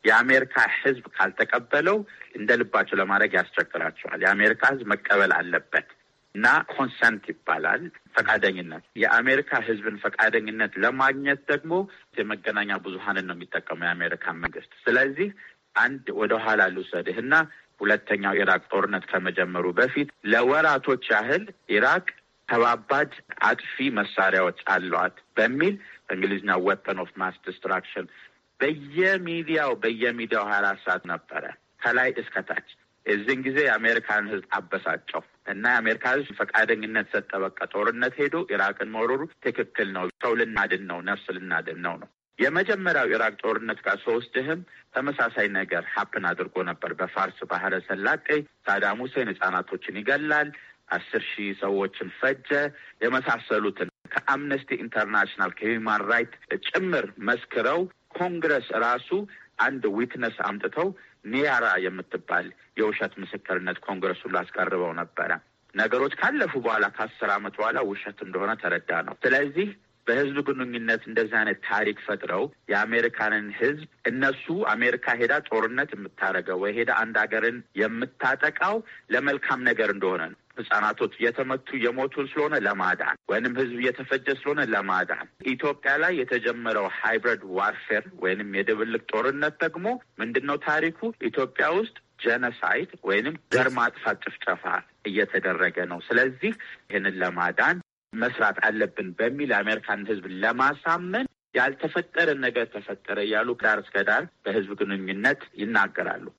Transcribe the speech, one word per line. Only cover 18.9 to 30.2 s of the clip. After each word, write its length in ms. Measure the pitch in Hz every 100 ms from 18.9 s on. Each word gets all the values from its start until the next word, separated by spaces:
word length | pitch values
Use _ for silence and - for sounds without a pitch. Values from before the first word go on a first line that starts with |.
| 95 -
ከመጀመሩ 600 | 95 92 90 90 90 90
በፊት 360 | 87 127 139 143 _ -
ለወራቶች 800 | 113 123 147 156 139 - 127 -
ያህል 360 | 107 117 160 208 - -
ኢራቅ 360 | 104 123 175 - - _ _ -
ከባባድ 640 | 117 120 117 - 139 147 - _ -
አጥፊ 340 | 107 - - - 131
መሳሪያዎች 680 | 113 101 - 95 95 92 87 -
አሏት 500 | 95 92 85 90 - _
በሚል 420 | - 113 131 180 202 - -
በእንግሊዝኛ 480 | - 95 98 98 98 92
weapon 400 | 92 92 - 95
of 120 | 87
mass 220 | 98 92 92
destruction 640 | - 90 95 92 - 104 90 - - _ _ _
በየሚዲያው 1120 | 147 156 143 151 185 190 175 170 156 160 143 113
በየሚዲያው 680 | 113 113 123 117